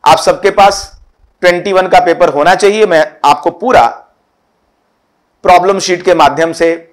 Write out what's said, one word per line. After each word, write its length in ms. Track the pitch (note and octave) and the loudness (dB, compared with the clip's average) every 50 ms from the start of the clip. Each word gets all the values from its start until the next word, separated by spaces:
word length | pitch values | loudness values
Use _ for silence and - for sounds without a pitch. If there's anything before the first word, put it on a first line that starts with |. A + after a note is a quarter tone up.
| - | 2
आप 140 | - D#3+ | 2 0
सबके 320 | - - G3 D#3+ - G3 G3 | 2 0 -2 -4 0 -2 -2
पास 480 | G3 G#3 G3 G3+ - - - - - _ _ _ _ _ _ _ _ _ - | 0 2 2 2 0 -2 -14 -18 -20 _ _ _ _ _ _ _ _ _ -2
ट्वेंटी 300 | F3+ F3 F3+ F3+ G3+ F#3+ | -2 -2 -2 -4 -2 -2
वन 140 | F#3 F#3 | -2 0
का 120 | F3+ - F3+ | 2 2 2
paper 280 | - F3 E3 - F3+ D#3+ | 2 2 0 0 0 0
होना 260 | C#3 D3 D3 E3+ F#3+ | 0 0 0 0 0
चाहिए। 300 | F#3 G#3+ G3 G#3 A3 G#3+ | 2 0 0 2 0 0
मैं 200 | F#3 E3+ D#3 D#3 - - _ - | 0 2 0 0 -2 -4 _ 0
आपको 240 | A#3+ C#4 - - E3+ | 0 0 0 -2 -8
पूरा 360 | E3 - G#3+ B3+ A#3+ D#3 A#2+ A2+ - - - _ _ _ _ _ _ _ _ _ _ _ _ _ _ _ _ _ _ _ _ _ _ _ _ _ _ _ - | -6 -4 -4 0 2 2 2 0 -4 -8 -20 _ _ _ _ _ _ _ _ _ _ _ _ _ _ _ _ _ _ _ _ _ _ _ _ _ _ _ 0
problem 360 | F#3 F3+ F3+ F3+ F#3+ G3 F#3+ | 2 2 2 2 0 -2 -2
sheet 240 | F#3 - F3+ F3 - | -2 -4 -6 -2 0
के 100 | F#3 F3 | -2 2
माध्यम 380 | E3 D3+ C#3+ E3+ D#3+ E3 E3 E3 | 2 2 0 2 -2 -4 -4 -2
से 220 | - E3+ E3 E3+ E3 - _ | -2 -2 -2 -2 -4 -10 _